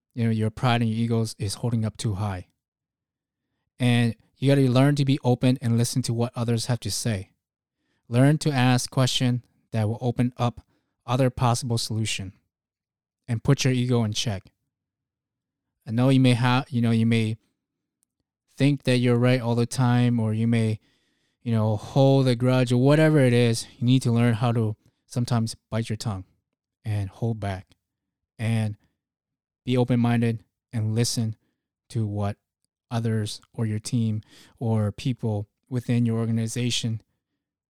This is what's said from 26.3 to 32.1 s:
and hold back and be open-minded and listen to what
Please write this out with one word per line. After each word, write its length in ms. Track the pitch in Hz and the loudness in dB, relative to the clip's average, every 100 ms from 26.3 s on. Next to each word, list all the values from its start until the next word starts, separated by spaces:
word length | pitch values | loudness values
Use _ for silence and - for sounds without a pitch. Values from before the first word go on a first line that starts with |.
| _ _ _ _ _ 117 | _ _ _ _ _ -6
and 240 | 101 95 | -4 -6
hold 300 | - 117 113 | -4 -6 -4
back 280 | 101 95 - _ _ _ _ _ _ - | -6 -8 -12 _ _ _ _ _ _ -6
and 400 | 110 113 110 104 _ _ _ _ _ _ _ _ - | -2 0 -2 -6 _ _ _ _ _ _ _ _ -2
be 100 | 127 | 0
open-minded 680 | 120 123 117 120 117 113 _ _ _ | 2 2 2 2 0 -2 _ _ _
and 240 | 117 110 110 | -6 -2 -2
listen 400 | 120 - 110 110 _ _ _ _ _ | -2 -2 -4 -8 _ _ _ _ _
to 160 | 117 | -6
what 320 | 104 | -4